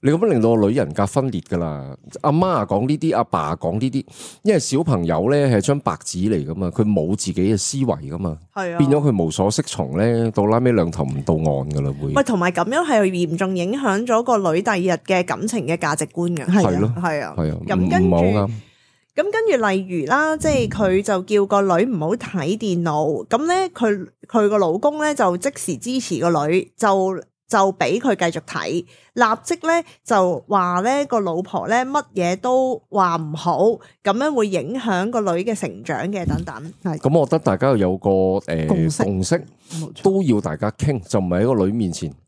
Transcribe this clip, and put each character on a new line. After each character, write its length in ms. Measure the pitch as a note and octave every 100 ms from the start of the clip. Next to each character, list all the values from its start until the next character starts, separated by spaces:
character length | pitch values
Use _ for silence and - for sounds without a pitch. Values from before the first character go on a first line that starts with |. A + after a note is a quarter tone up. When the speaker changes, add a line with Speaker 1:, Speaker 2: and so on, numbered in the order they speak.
Speaker 1:
你 100 | C3
噉 60 | D#3+
樣 80 | A3
令 140 | C#3
到 140 | A2+ A#2
個 120 | G2+
女 60 | B2+
人 180 | F2
格 100 | D2+ G2
分 240 | C#3 C3+
裂 100 | F#2+ -
㗎 80 | F2+
啦。 400 | E2 D2 C2+ C#2 - -
阿 100 | -
媽 320 | D3+ F#3 D#3
講 240 | G2+ G2+ B2+
呢 80 | D3+
啲， 200 | D#3+ A2
阿 60 |
爸 320 | A#2 F2+ D2+ E2
講 240 | E2+ G2
呢 100 | C3
啲， 160 | C3+ - - - -
因 100 | G#3
為 60 | F#3+
小 240 | - C3
朋 200 | E3 A2+
友 280 | E2+ D#2+ G#2
呢， 160 | D3 C#3
係 100 | A2+
張 180 | G2 C#3+
白 140 | -
紙 360 | D#2+ - F2+ G2
嚟 160 | G2 C#2+
㗎 80 |
嘛， 140 | D#2+ F2+
佢 160 | -
冇 260 | G#2+ G2 D#2+ G#2
自 180 | -
己 0 |
嘅 240 | F2+ F#2+ G#2+
思 200 | - C#3
維 80 | B2+ - C#2
㗎 40 | E2+
嘛。 220 | F#2 D#2 -
Speaker 2:
係 220 | - F#3 E3+
啊。 20 |
Speaker 1:
變 100 | C#3+
咗 60 | D3 C#3+
佢 140 | G#2
無 80 | E2
所 180 | - F#2+
適 140 | A2+
從 340 | - - C#2 D2+
呢， 320 | A2+ A#2 A2+
到 160 | G#2+ G#2
拉 140 | A2+
尾 120 | B2+
兩 180 | A2+ E2+
頭 140 | D#2+ C#2
唔 160 | C#2+
到 100 | C#2
岸 380 | D#2+ D#2+ C#2 C#2+
㗎 100 | D2
啦， 100 | C#2 C#2
會。 100 | -
Speaker 2:
喂， 80 | -
同 140 | C#4 G#3
埋 140 | F3
噉 120 | F3+ F#3
樣 200 | C#4+ E4+
係 160 | A#3 G3
嚴 300 | F3+ E3+ E3
重 220 | F#3+ F#3
影 140 | F3 C4+
響 240 | C4+ G3 A#3+
咗 160 | A3+
個 160 | A#3+ A3+ F#3+
女 80 | D#3+
第 80 | G#3+
二 80 | G3
日 140 | F#3 E3+ -
嘅 180 | F#3 F3+
感 220 | A#2+ G#3+
情 180 | A#3 C3+
嘅 100 | E3
價 200 | D#3 D3+
值 80 | D#3
觀 280 | - F3 E3+
㗎。 100 | -
Speaker 3:
係 220 | G3 C#3+
啊。 20 |
Speaker 1:
係 80 | F2+
咯。 140 | G#2+ A#2+
Speaker 2:
係 200 | F3 D3+
啊。 100 | G2 D2+
Speaker 1:
係 160 | D#2
啊。 60 | E2 -
Speaker 2:
噉 240 | F#2 F2+
跟 120 | F2
住 40 | F#2
Speaker 1:
唔， 20 |
唔 20 | E2+
好 60 |
啱。 280 | F2+ G#2 G2+ A2 - _ _ _ _ -
Speaker 2:
噉 80 | F#4+
跟 0 | G#4+ A4+ C#4
住 60 | G#3+
例 200 | F#3+ F#3 F3+
如 40 | C#3+
啦， 300 | C4 D#4 D#4
即 100 | D#4
係 180 | C#4 A3+
佢 320 | F#3+ G3 F#3
就 200 | G3+ F#3+
叫 220 | F#3 G#3 G3
個 140 | G3+ G3 F3
女 60 | A#3+
唔 140 | G#3
好 140 | D#3 A#3+
睇 420 | A#3+ F3+ D3 A3
電 240 | A3 F3
腦， 420 | E3+ D3+ D3+ C#3 -
噉 100 | A#3 D#4+
呢， 60 | F4+ F#4+
佢， 340 | - A#3 G3+ F3+ _ -
佢 180 | A3+ G#3
個 80 | G#3
老 180 | F3+ F3+
公 220 | D4 D4+
呢， 160 | D4+ C#4+
就 200 | G3+ F3
即 120 | A3 -
時 220 | - C3
支 220 | A#3+ C4
持 200 | - D3
個 280 | E3+ E3 D3
女， 240 | F3+ - _
就， 380 | G#3+ G3 F#3+ F#3 - _ _
就 100 | G#3+ G3
畀 260 | F#3+ C3 G3
佢 160 | C4 G3
繼 220 | E3+ E3
續 20 |
睇， 280 | - D#3 E2+
立 680 | E3 - - _ - A#3 A3
即 100 | - E4+ D#4+
呢， 160 | E4+ E4 -
就 400 | - G#3+ F#3 D#3+ -
話 320 | G#3 F3+ F3
呢， 240 | G#3+ C#4 C#4+
個 140 | A#3
老 200 | F#3+ E3
婆 240 | F#3+ E3+ G2
呢， 60 | A#3 B3+
乜 180 | D4 C#4+ G3
嘢 200 | F3 F#3+
都 440 | B3 B3+ C4 A3+ _
話 260 | G#3+ F3+ E3+
唔 160 | D#3 D3+
好， 240 | F3 D3+ G3+ A3 - _
噉 80 | G3+ G#3
樣 160 | D4
會 140 | C4+ G#3
影 300 | F3+ C3+ B3+
響 320 | A#3 F#3 G3+
個 100 | A#3+
女 220 | G3+ E3+
嘅 140 | G#3+ G#3+
成 260 | D#3 F#2
長 140 | A#2 C#3 E3
嘅 140 | G3+ E3+
等 180 | -
等。 300 | E3+ A#2 D3+ -
Speaker 3:
係。 140 | F#3 D3+
Speaker 1:
噉 180 | C3+ D#3+
我 60 | C#3
覺 60 |
得 60 | D#3+
大 160 | C#3 F#2+
家 160 | C3+ A#2+
有 180 | F#2 F#2+
個， 120 | G2+
誒， 580 | F#2+ F#2 F#2+ - E2 D#2
Speaker 3:
共 220 | F#3+ D#3+
識。 140 | D3+
Speaker 1:
共 200 | - F#2+
識， 220 | F#2 F3 - _ _ E3
Speaker 3:
冇 180 | D#3
錯。 80 | -
Speaker 1:
都 200 | G3 F#3+
要 180 | E3+ G#2+
大 160 | G2 D#2
家 120 | G#2+
傾， 280 | - D3 C3+ F2
就 120 | A2
唔 80 | F#2
係 140 | F2
喺 120 | A#2 B2
個 100 | F#2+
女 40 |
面 180 | A2+ G2
前 180 | E2 D#2+ C2